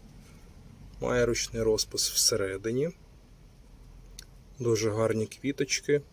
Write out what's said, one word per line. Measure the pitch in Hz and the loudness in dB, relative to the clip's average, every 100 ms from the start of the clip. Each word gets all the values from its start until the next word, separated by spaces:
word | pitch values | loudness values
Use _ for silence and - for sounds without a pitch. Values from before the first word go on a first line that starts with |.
| - - - - - - - - - - | -20 -20 -20 -20 -20 -20 -20 -20 -18 -6
Має | 123 123 120 | 0 2 2
ручний | 113 - 117 | 2 -2 0
розпис | 110 107 - - - | 2 2 0 -2 -2
всередині. | - - 110 98 98 107 123 156 - - - - - - - - - - - - - - - - - | 2 2 2 0 -2 -2 0 -2 -4 -18 -20 -20 -20 -20 -20 -20 -20 -20 -20 -20 -20 -20 -20 -20 -4
Дуже | 120 110 110 | 2 2 2
гарні | 107 113 110 107 | 2 2 2 -2
квіточки. | - 131 139 143 - - 147 139 | -4 -6 -2 -2 -2 2 0 0